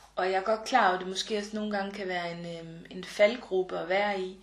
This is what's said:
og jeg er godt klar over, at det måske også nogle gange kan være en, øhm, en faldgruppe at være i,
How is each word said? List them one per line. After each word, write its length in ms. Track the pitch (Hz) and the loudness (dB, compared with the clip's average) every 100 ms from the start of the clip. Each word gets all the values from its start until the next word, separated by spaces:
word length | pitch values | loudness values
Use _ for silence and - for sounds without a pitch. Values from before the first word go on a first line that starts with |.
| - - | -10 -2
og 140 | 185 | 2
jeg 40 | |
er 80 | 190 | 2
godt 220 | 202 220 | 2 0
klar 240 | - 254 190 | 2 4 6
over, 60 | |
at 60 | 185 | 4
det 80 | 185 | -2
måske 300 | 190 - 208 | -4 -2 -4
også 120 | 208 214 | -4 -6
nogle 200 | 214 202 | -2 -2
gange 160 | 196 | -4
kan 160 | 208 185 | -4 -4
være 240 | 180 170 | -2 -4
en, 260 | 170 170 170 | -6 -8 -10
øhm, 280 | 165 165 - | -12 -14 -12
en 140 | 185 | -12
faldgruppe 760 | - - 208 247 - 185 185 180 | -4 4 4 4 -2 0 0 -2
at 100 | 165 | 0
være 320 | 190 208 196 | 2 2 0
i, 180 | 185 196 | -4 -8